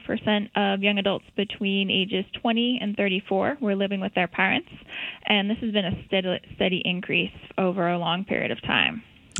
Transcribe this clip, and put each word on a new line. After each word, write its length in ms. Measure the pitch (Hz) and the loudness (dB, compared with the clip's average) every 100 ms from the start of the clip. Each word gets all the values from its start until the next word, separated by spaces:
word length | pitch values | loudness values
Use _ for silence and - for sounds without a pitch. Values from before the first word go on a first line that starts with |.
| - | 0
percent 420 | 220 220 208 208 - | -2 2 2 2 0
of 260 | 196 196 | 2 2
young 140 | 202 202 | 2 2
adults 300 | 196 175 - - | 2 0 -2 -4
between 540 | 202 - 196 196 196 | -4 -2 0 2 2
ages 340 | 190 190 185 196 - | 0 0 -2 -4 -2
twenty 380 | 233 226 240 254 | 0 2 2 0
and 160 | 208 208 | -2 0
thirty-four 600 | 202 185 - 190 208 285 | 0 0 0 0 0 0
were 140 | 208 | 0
living 260 | 196 196 196 | 2 0 0
with 140 | 185 | -2
their 140 | 185 175 | 0 0
parents. 420 | - 190 269 - - - - - - - | 2 2 0 -4 -12 -14 -12 -10 -8 0
And 240 | 208 202 | 2 2
this 80 | 233 | 0
has 140 | 226 | 0
been 120 | 208 | 0
a 200 | 180 190 - | 0 -2 0
steady, 340 | 190 180 180 - | 0 0 -2 -6
steady 280 | - 190 185 | -2 0 0
increase 500 | - 180 - 175 180 - - - | 0 -4 -2 -2 -2 -6 -8 0
over 320 | 190 185 170 | 0 2 2
a 80 | 175 | 0
long 260 | 165 180 | 0 -2
period 280 | 196 - - | -2 -2 -2
of 100 | - | -4
time. 400 | - 123 67 - - - - - | 0 2 2 0 -10 -20 -10 0